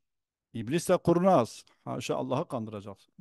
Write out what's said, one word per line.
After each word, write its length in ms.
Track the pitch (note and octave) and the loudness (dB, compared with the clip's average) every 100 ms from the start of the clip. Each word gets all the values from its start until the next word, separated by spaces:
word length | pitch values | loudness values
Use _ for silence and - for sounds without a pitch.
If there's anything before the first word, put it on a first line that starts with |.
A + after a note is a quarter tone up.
| _ _ _ _ _ | _ _ _ _ _
iblis 360 | A2+ G#2+ E3 - | -10 -4 -4 0
de 80 | F3 | 2
kurnaz. 680 | - E3+ F#3+ F3+ G#2+ - - _ C3 | 4 4 6 4 4 -4 -20 _ -10
Haşa 300 | B2 A#2 C#3 | -8 -4 -4
Allah'ı 320 | C3 C3 F3 | -2 -4 -4
kandıracak 500 | B2+ A2 G#2+ G#2 G2 _ - | -6 -8 -10 -12 -16 _ -20